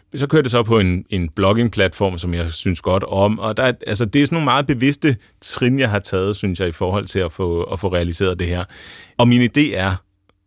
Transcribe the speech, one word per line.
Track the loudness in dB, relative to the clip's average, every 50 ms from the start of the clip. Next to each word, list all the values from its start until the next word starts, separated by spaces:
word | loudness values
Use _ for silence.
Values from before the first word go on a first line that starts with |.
| _ _ -6
så | -6 -2
kører | 2 2 2 2
det | 2
så | 2 2 2
på | 4 4 4
en, | 4 4 2 0 -2 -4
en | -4 -4 -4 -4
blogging-platform, | -2 2 2 4 4 4 2 2 2 2 0 0 0 0 -2 -2 -2 -4
som | -4 -4 -4
jeg | -2 -4 -4 -6
synes | -4 -4 -4 -4 -2
godt | 0 0 0 0 0
om, | -2 0 2 2 2 2 0
og | -2 -4 -2
der | 0 0
er, | 0 0 -2 -6
altså, | -6 -2 -2 -2
det | 0 2 2 2
er |
sådan | 2 0
nogle | 0 0
meget | 2 2 2 2
bevidste | 0 0 0 0 0 0 2 0 0 0 0 -4 _ _ _
trin, | -10 -10 -4 0 0 2 2 2
jeg | 0 0
har | 0 -2
taget, | -2 -2 -2 -2 -2 -2 -2
synes | -2 -4 -4 -2 -2
jeg, | -4 -4
i | -4
forhold | -4 -4 -2 -2 -2 -4
til | -4 -4 -4
at | -4 -4 -4
få, | -4 -4 -2 -2 -2 -4
at | -4 -6 -6
få | -4 -2 -2
realiseret | -2 -2 -2 -2 -2 -2 -2 -2 -2
det | -4
her. | -4 -4 -4 -6 -8 -12 -20 -20 -20 -20 -20 -20 -10 _ 2
Og | 4 4
min | 6 4 4
idé | 4 2 2 0 0 0
er, | -2 -2 -2 -2 -4 -6 _ _ _ _ _ _ _ _